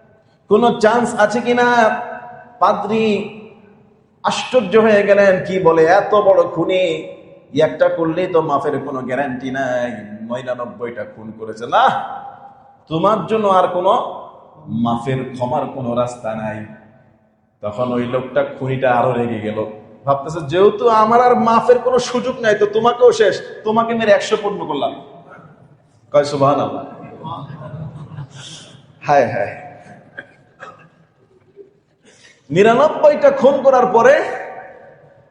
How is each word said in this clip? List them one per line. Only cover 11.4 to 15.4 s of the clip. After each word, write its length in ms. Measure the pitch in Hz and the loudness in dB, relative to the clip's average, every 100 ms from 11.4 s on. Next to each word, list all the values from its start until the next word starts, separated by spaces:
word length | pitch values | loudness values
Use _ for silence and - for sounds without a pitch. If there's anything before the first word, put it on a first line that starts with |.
| 110 107 120 | -14 -12 -2
না, 180 | 190 247 - - - - - - - - _ - | 2 2 0 -8 -12 -16 -20 -20 -20 -20 _ -8
তোমার 280 | 160 190 214 165 | 0 0 0 -2
জন্য 200 | 220 202 | -2 2
আর 140 | 185 175 | 2 2
কোনো 180 | 180 190 240 - - - - - - - 113 | 0 0 0 -2 -12 -16 -20 -20 -20 -8 -4
মাফের, 400 | 117 117 139 131 - | -2 -2 -4 -4 -6
ক্ষমার 320 | - | -8